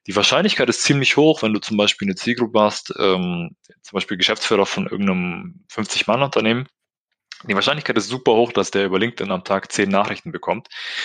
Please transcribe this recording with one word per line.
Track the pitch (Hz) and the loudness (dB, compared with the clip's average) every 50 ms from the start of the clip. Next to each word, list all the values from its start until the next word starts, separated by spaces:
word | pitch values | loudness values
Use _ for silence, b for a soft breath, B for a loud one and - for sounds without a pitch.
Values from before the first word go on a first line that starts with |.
| B - | B -4
die | 92 | 0
Wahrscheinlichkeit | 104 98 - 120 151 185 208 - - 131 117 | 2 2 4 4 2 2 2 2 2 2 2
ist | 117 - - | 2 2 2
ziemlich | - 143 143 131 - - 139 | 2 2 2 2 2 4 4
hoch, | 151 156 151 - - | 6 4 4 4 2
wenn | 110 107 | 0 0
du | 104 | -2
zum | - - 113 104 | -2 -2 0 2
Beispiel | 104 101 - - 101 98 | 2 2 0 0 -2 -4
eine | 92 | -4
Zielgruppe | - - 117 120 120 120 110 117 110 | -4 -4 -4 -2 -2 -2 0 2 4
hast, | 107 104 - - - - - - | 4 4 2 -2 -8 -10 -4 0
ähm, | - 95 92 92 90 90 90 87 85 82 - _ _ - - _ | 2 2 2 2 0 -2 -2 -4 -6 -8 -10 _ _ -20 -20 _
zum | - - 101 98 | -14 -8 -6 -6
Beispiel | - - 104 90 | -4 -4 -4 -2
Geschäftsführer | 90 - 110 - - - 110 98 98 | 0 0 0 -2 -2 0 2 2 2
von | - - 98 92 - | 2 0 -4 -4 -4
irgendeinem | - 98 101 98 92 92 90 90 87 92 92 90 - - _ - | -4 -2 0 0 0 0 -2 -4 -6 -8 -10 -14 -16 -20 _ -12
fünfzig | - 113 107 - - - - - | -8 -8 -6 -4 -4 -2 0 0
Mann | 110 127 143 | 2 2 0
Unternehmen, | 135 - - 110 110 117 123 131 - _ _ _ _ _ _ _ _ _ _ _ - - - - - | 0 0 2 2 2 2 0 -2 -8 _ _ _ _ _ _ _ _ _ _ _ -20 -20 -10 -6 -2
die | 101 | -2
Wahrscheinlichkeit | 98 98 - 147 151 - - 113 113 | 0 0 0 0 -2 -2 -2 -2 -2
ist | 101 - | -2 -2
super | 123 127 - - 113 | -4 -2 2 4 4
hoch, | 110 120 120 | 4 4 2
dass | - 104 95 - | 2 -2 -2 0
der | - 101 101 92 | 0 0 0 2
über | 92 95 | 2 0
LinkedIn | 110 120 113 - 107 101 | 0 0 -2 -4 -6 -4
am | 95 92 - | -4 -4 -2
Tag | - 98 95 - - | -2 -2 -2 -2 -2
zehn | - - 101 98 | -2 0 0 2
Nachrichten | 98 98 101 - 101 - - - | 2 2 2 0 -2 -8 -10 -12
bekommt. | - 87 - - 87 82 - - B B B B B B | -12 -6 -2 -2 -2 -2 -4 -12 B B B B B B